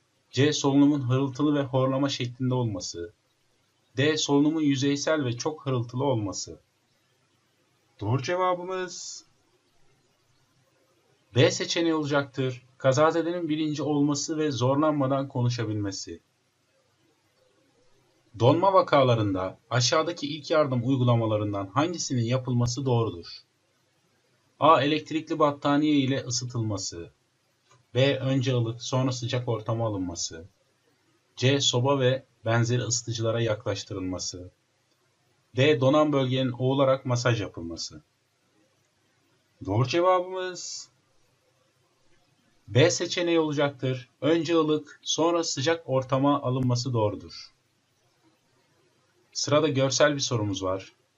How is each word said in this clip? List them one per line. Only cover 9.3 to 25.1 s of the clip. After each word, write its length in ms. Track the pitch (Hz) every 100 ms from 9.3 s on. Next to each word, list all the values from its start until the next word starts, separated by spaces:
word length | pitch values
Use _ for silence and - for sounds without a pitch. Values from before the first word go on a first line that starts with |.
| _ _ _ _ _ _ _ _ _ _ _ _ _ _ _ _ _ _ _ _
B 160 | 110 165
seçeneği 440 | 175 185 175 170
olacaktır. 720 | 160 143 143 135 - 131 123 - _
Kazazedenin 680 | 135 131 156 165 165 180 165
bilinci 340 | 156 156 147
olması 560 | 151 147 143 143 - 156
ve 120 | 156
zorlanmadan 800 | 117 123 135 156 147 131 139 135
konuşabilmesi. 920 | 131 120 120 110 107 101 95 - 82 _ _ _ _ _ _ _ _ _ _ _ _ _ _ _ _ _ _ _ _ _ 101
Donma 320 | 117 170 190
vakalarında 880 | 185 175 147 127 113 104 92 92 - -
aşağıdaki 680 | 123 123 160 160 165 143 151
ilk 140 | -
yardım 380 | 160 143 127 117
uygulamalarından 800 | 135 123 117 110 107 104 98 95
hangisinin 560 | 135 165 170 - 127
yapılması 640 | 113 127 127 120 120 - 127
doğrudur? 400 | 120 95 85 - - _ _ _ _ _ _ _ _ _ _ _ -
A. 220 | 143 160
Elektrikli 560 | 143 151 -